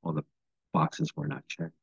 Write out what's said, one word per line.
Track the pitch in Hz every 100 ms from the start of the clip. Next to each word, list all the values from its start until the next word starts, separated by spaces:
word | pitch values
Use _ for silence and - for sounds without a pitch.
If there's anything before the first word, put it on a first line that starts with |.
All | 85
the | 78 - _ _ _ _
boxes | - 78 - 160 -
were | 143
not | 135 -
checked. | - 165 _